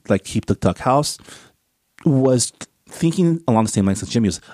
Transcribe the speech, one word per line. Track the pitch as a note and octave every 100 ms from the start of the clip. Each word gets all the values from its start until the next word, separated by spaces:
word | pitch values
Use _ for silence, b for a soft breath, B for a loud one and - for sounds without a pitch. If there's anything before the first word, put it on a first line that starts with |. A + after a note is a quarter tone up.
| -
like, | G2
keep | - A2 -
the |
duck | G2+ F#2+ -
house, | B2+ C#3 D3+ - B B B _ _ _ _ -
was | E3+ C3+ C3 B2+ - - - _ _
thinking | - E3 F3+ E3+ E3 -
along | A2+
the | A2
same | A2 G2
lines | G2
as | F#2+
Jimmy | A#2+ G#2
was, | E2 B